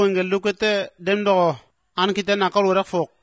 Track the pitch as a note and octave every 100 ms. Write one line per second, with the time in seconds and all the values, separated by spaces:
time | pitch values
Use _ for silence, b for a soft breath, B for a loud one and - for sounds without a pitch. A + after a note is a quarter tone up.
0 | G3+ F#3 F#3 G3 G3+ G3 G#3+ G3+ - _
1 | F3 G3+ G#3 F#3+ E3+ C3 _ _ _ -
2 | F#3 G3 F#3+ G3+ F#3 G#3 G3 F#3 F#3+ F3+
3 | D3+ _